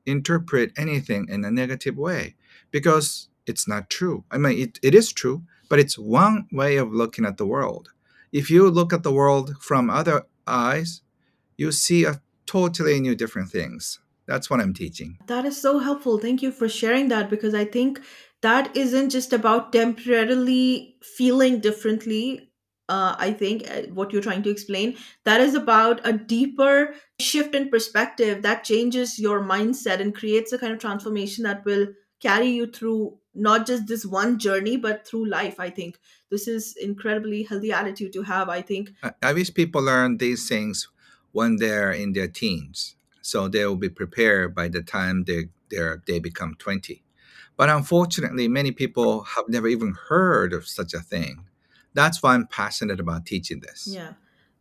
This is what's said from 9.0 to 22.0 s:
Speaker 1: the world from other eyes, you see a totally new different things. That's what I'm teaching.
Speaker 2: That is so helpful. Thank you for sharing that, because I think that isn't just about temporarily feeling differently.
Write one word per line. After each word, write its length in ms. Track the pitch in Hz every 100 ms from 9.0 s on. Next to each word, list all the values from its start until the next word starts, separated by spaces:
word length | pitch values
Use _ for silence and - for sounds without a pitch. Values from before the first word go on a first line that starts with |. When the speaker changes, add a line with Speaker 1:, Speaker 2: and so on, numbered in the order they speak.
Speaker 1:
the 80 | 156
world 440 | 139 139 139 135 139
from 300 | - 135 120
other 340 | 131 165 147 - _ -
eyes, 540 | 123 120 147 170 170 _ _ _ _ _ -
you 140 | 151
see 340 | 147 - 175 156
a 160 | 147 _ _ -
totally 540 | 190 175 170 151 143
new 160 | 131 113
different 340 | 113 98 92
things. 500 | - 80 - - - _ _ -
That's 240 | 135 -
what 120 | 127
I'm 120 | 98
teaching. 440 | 92 87 - 80 87 -
Speaker 2:
That 180 | 240 277
is 140 | 277
so 200 | 269 285
helpful. 380 | 269 285 247 214
Thank 240 | 226 262
you 100 | 262
for 180 | 262 226
sharing 400 | - 226 254 269
that, 200 | 220 202
because 240 | 214 214
I 120 | 214 208
think 360 | 247 262 277 - - - -
that 340 | 220 247 277 269
isn't 320 | 254 262 277
just 240 | 254 254
about 400 | 233 220 175 -
temporarily 1200 | 233 233 226 247 233 226 254 254 254 254 254 - _
feeling 580 | - - 247 262 262 240
differently. 880 | 214 214 220 220